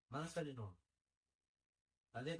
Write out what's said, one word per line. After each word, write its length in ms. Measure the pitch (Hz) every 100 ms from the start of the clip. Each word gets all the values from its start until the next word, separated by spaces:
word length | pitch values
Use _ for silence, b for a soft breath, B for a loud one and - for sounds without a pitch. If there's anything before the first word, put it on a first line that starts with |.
| -
ಮನಸ್ಸಲ್ಲಿ 400 | 135 165 170 147 131
ನೋಡು. 180 | 101 90 _ _ _ _ _ _ _ _ _ _ _ _ _ 113
ಅದೇ 140 | 139 165